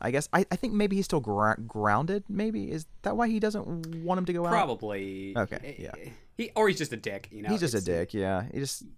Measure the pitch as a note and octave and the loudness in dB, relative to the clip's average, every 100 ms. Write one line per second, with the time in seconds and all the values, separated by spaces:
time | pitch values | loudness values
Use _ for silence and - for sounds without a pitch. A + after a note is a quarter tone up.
0 | A2+ C3+ - F3 G3 F3+ B3+ G#3 G#3 G3 | -2 0 2 2 2 0 0 2 2 2
1 | F#3+ D#3+ A2 G2+ G#2+ - A2 G#2+ G#2+ G#2 | 2 0 2 4 4 4 -2 0 4 4
2 | D#3+ G3+ G3+ G3+ A3 A3 G3 D#3+ D#3+ - | 2 -2 -2 -2 0 -2 -4 -6 -8 -6
3 | - G#3 A#3 A3 G#3+ G#3 - E3+ D#3+ E3 | -2 2 2 2 0 0 -4 -6 -6 -4
4 | E3+ F#3 F3+ F3 F3 A3 E3 A2 G#2+ G2+ | 0 0 2 0 2 4 2 0 -4 -4
5 | G2 F#2+ G2 A#2 G2 - - - - - | -4 -6 -4 -2 -2 -4 -10 -10 -12 -12
6 | C3 A2+ - - A#3 G#3+ G#3+ F#3 D3+ A2+ | -16 -18 -12 -8 -2 4 4 4 -2 -4
7 | G#2+ G2 - G#2+ G#2 G#3+ E3 A2+ F2+ E2+ | -6 -6 -8 -8 -2 0 2 0 2 0
8 | F#2 G#2+ F#2+ F#2+ A#2 - C#3 - A2+ | 0 0 0 0 -2 -4 -6 -6 -12